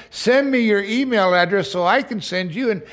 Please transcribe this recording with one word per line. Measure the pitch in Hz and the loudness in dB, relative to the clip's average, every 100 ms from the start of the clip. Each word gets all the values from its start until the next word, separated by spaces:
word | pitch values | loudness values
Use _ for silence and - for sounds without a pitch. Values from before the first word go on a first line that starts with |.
| - | -18
send | - 214 262 277 | -4 0 2 2
me | 262 | 2
your | 220 202 | 2 2
email | 202 233 269 220 185 | 0 -2 0 2 4
address | 180 175 196 - | 4 2 0 -2
so | 180 175 | -2 2
I | 247 | 2
can | 277 220 | 0 -8
send | - 180 180 | -6 -6 -6
you | 175 254 | -4 -4
an | 196 - | -4 -8